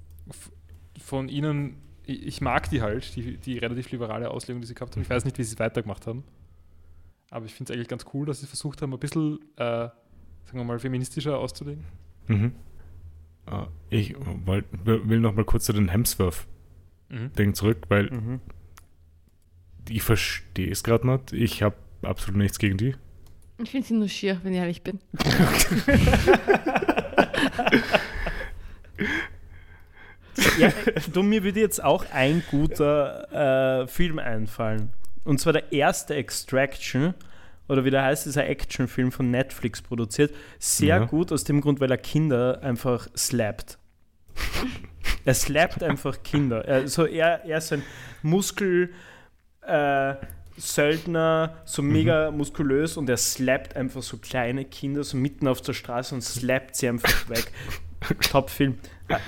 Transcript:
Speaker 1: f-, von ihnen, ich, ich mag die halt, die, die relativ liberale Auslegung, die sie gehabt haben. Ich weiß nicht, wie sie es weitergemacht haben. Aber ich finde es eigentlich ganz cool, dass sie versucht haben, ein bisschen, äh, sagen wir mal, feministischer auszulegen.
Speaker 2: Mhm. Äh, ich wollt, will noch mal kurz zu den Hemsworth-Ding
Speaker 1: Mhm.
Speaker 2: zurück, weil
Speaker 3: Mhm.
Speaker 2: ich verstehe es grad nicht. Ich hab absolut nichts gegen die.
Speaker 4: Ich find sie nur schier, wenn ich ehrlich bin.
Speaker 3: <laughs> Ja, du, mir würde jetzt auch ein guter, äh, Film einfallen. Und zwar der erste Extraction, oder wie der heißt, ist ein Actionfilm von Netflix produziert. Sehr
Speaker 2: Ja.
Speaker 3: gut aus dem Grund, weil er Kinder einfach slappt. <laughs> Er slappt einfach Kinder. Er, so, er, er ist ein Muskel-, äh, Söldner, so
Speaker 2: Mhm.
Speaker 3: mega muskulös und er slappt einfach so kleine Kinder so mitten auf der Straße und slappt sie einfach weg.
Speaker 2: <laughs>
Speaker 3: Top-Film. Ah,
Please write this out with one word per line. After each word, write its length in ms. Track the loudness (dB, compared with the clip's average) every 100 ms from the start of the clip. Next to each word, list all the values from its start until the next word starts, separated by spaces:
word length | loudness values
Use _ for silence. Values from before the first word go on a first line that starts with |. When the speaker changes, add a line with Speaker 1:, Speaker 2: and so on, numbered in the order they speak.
| -20 -20 -18
Speaker 1:
f-, 200 | -18 -20 -20 -20 -20 -20 -20
von 260 | -8 -6 -4
ihnen, 480 | -4 -2 -2 -4 -8 -20 -18 -10
ich, 200 | -10 -8
ich 140 | -4
mag 300 | 0 0 0
die 100 | 0
halt, 340 | 0 -2 -6
die, 220 | -8 -8 -8
die 220 | -8 -4
relativ 320 | -4 -4 -8
liberale 400 | -6 -6 -6 -6
Auslegung, 320 | -8 -8 -10
die 40 | -10
sie 80 |
gehabt 200 | -12 -10 -6
haben. 60 |
Ich 80 | -2
weiß 160 | -2 -2
nicht, 100 | -4
wie 60 |
sie 80 | -6
es 60 | -2
weitergemacht 460 | -2 -2 -6 -8 -8
haben. 180 | -10 -12 -20 -20 -20 -20 -20 -20 -20 -20 -20 _
Aber 140 | -14
ich 80 | -12
finde 180 | -12 -10
es 60 | -8
eigentlich 120 | -6
ganz 180 | -8 -8
cool, 100 | -6
dass 160 | -6 -6
sie 60 | -10
versucht 340 | -10 -10 -8
haben, 140 | -8
ein 40 | -6
bisschen, 400 | -4 -2 -2 -2 -10 -6
äh, 80 |
sagen 280 | -2 -2 -4 -10 _ -20 -20 -20 -14
wir 100 | -8
mal, 140 | -6 -4
feministischer 580 | -4 -4 -4 -6 -4 -2
auszulegen. 460 | -4 -8 -12 -12 -14 -16 -20 -10 0
Speaker 2:
Mhm. 240 | 2 2 -2 -14 -18 -18 -18 -18 -18 -20 -20 -10
Äh, 160 | -8 -8 -12 -4
ich 240 | -2 -2 -4 -8 -6 0
wollt, 180 | 0 -2 -4
will 360 | 0 2 4 4
noch 140 | 4
mal 100 | 2
kurz 200 | 4 4 2
zu 80 |
den 140 | 2 4
Hemsworth-Ding 1600 | 2 2 2 0 0 -8 -14 -20 -20 -20 _ -14 -10 -6 2 2
Speaker 1:
Mhm. 60 |
Speaker 2:
zurück, 300 | 2 2 0 2
weil 140 | 2 2
Speaker 3:
Mhm. 300 | -2 -6 -6 -10 -18 -20 -20 -20 _ -20 -20 _ _ _ -20 -20 -18 -8
Speaker 2:
ich 120 | -2
verstehe 680 | 2 2 2 -4 -8 -4 -2
es 120 | -2
grad 220 | 2 4
nicht. 300 | 4 2 0
Ich 280 | 0 0 2
hab 140 | 0 0 -8 -8
absolut 380 | -6 -4 0 2
nichts 200 | 2 2
gegen 200 | 0 2
die. 160 | 0 -2 -10 -20 -20 -20 -18 -10
Speaker 4:
Ich 80 | -6
find 140 | -4
sie 80 | -2
nur 140 | 0 0
schier, 320 | -2 -2 -2
wenn 120 | -2
ich 40 | -2
ehrlich 240 | -2 -4
bin. 180 | -6 -10 -8
Speaker 3:
<laughs> 0 | -2 2 6 6 6 4 2 4 6 8 6 8 6 6 2 2 0 0 0 0 4 4 4 0 0 4 4 4 0 0 -6 -4 -6 -8 -12 -14 -16 -14 -6 -4 -4 -6 -12 -18 -18 -20 -20 -20 -20 -20 -20 -12 0 2 6
Ja, 140 | 6 4 0 -2 0
du, 100 | 2
mir 200 | 4 4
würde 160 | 2 2
jetzt 220 | 2 2
auch 240 | 2 2 0
ein 320 | 0 2 2 0
guter, 1300 | 2 2 2 2 4 0 -4 -6 0 2 4 4 2
äh, 40 | 0
Film 320 | 2 2 2
einfallen. 720 | -2 0 0 -2 0 2 2 2 2 0
Und 160 | 2 2
zwar 120 | 4
der 200 | 2 2
erste 420 | 2 2 2 -2
Extraction, 1000 | -4 -4 -6 -2 0 0 -2 -4 0 0 0 -8 -16 -16 -14 -2
oder 160 | 2
wie 60 | 4
der 120 | 4
heißt, 220 | 4 0 0
ist 120 | -2
ein 80 | 0
Actionfilm 640 | -2 -4 -2 -2 0 0
von 180 | 0 0
Netflix 520 | 0 0 -2 -6 -6
produziert. 520 | -8 -4 -2 2 2 0 -18 -8
Sehr 380 | -2 2 4 4
Speaker 2:
Ja. 80 |
Speaker 3:
gut 280 | 4 2 0
aus 120 | 0
dem 160 | 2 2
Grund, 200 | 4 2
weil 100 | 2
er 80 | 0
Kinder 640 | 0 0 2 2 2 0
einfach 460 | -2 -2 0 -2 -2 -6
slappt. 600 | -2 0 -2 -4 -10 -18 -20 _ _ _ -12
<laughs> 340 | -6 -4 -2 -4 -6 -12 -4 -2 0
Er 100 | 2
slappt 500 | 2 2 2 2 0
einfach 400 | -2 -2 -2 -6
Kinder. 400 | -2 0 2 0
Er, 240 | 2 2 2
so, 180 | 2 2
er, 380 | 4 2 2
er 140 | -2 -4
ist 140 | -2
ein 120 | -4 -6 -14 -18 -6
Muskel-, 680 | 0 2 2 -2 2 2 2 -2 -20 -20 -20 _ _ _
äh, 500 | -2 2 2 2 0 -2 -8 -14 -18 -12
Söldner, 1000 | -4 2 2 2 0 2 4 2 0 -4
so 160 | -10 -2
Speaker 2:
Mhm. 120 | 2
Speaker 3:
mega 380 | 4 6 4 2
muskulös 640 | 0 -4 -2 2 2 2 -2
und 120 | 0
er 80 | 0
slappt 580 | 0 0 2 0 -2 -6
einfach 260 | -6 -6
so 140 | -10 -10
kleine 480 | -6 -2 -2 -2
Kinder 400 | -6 -8 -4 -4
so 120 | -4 -2
mitten 300 | -2 0 0
auf 140 | 0
der 140 | -2
Straße 380 | -6 -6 -6 -4 -6
und 60 |
slappt 520 | -8 -4 0 0 -2
sie 140 | -2 0
einfach 400 | 0 2 2 2
weg. 240 | -4 -4 -6 -10 -8 -8 -6
Speaker 2:
<laughs> 200 | -2 -2
Speaker 3:
Top-Film. 580 | 2 2 0 2 0 0 -8 -12 -4
Ah, 120 | -4